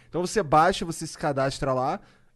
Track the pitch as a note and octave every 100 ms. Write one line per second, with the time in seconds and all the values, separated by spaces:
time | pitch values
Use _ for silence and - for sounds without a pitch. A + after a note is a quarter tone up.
0 | - D#3+ F3+ A3 D#3 D#3 F3 G3 E3+ -
1 | D#3+ - D#3 C3+ C3+ - C#3 C3 C3+ G3
2 | - _ _